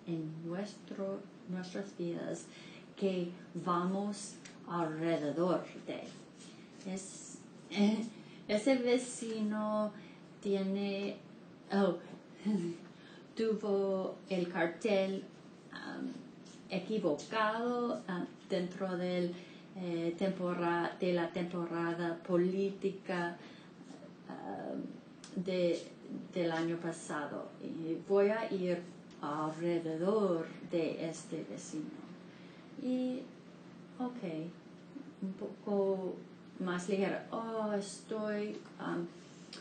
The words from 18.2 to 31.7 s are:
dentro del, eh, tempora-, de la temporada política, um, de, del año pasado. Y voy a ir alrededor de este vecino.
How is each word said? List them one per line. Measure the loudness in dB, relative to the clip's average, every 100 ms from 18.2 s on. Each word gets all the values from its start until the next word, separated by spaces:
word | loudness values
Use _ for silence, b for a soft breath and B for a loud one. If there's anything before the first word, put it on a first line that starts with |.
| -2 -6 -2
dentro | 0 0 0 0 2
del, | 2 4 2 0 B B B -6
eh, | -2 0 2 2
tempora-, | 2 2 2 2 2 4 2 2
de | 4
la | 4 4
temporada | 0 0 0 0 2 2 2 0 0
política, | 4 6 6 4 2 2 -2 -2 -2 0 0 -2 B B B -16 -16 -14 -16 -14 -12
um, | -10 -8 -6 -4 -4 -6 -8 -14 -16 -8 -4
de, | 0 4 6 4 0 -12 -10 -8 -4
del | 0 2
año | 4 2 0
pasado. | -2 -4 -4 -4 -4 -4 -8 -8
Y | -8 -4 -2 -2 4
voy | 8 8
a | 6 2
ir | 0 2 0 -2 -14 -16 -8
alrededor | -4 0 0 0 2 2 2 2 4 6 6 4 0 -8 -2
de | 2 2 0 -2
este | -4 -6 -6 -6
vecino. | -8 -6